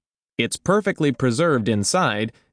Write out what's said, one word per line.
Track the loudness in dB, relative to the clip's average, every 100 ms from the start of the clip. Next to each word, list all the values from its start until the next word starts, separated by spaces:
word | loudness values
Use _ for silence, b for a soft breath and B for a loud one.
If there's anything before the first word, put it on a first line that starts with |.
| _ _ _ -4
"It's | -4 -2
perfectly | 0 0 0 0 0
preserved | 0 0 2 2 2 0
inside, | 0 0 0 0 -2 -4 b b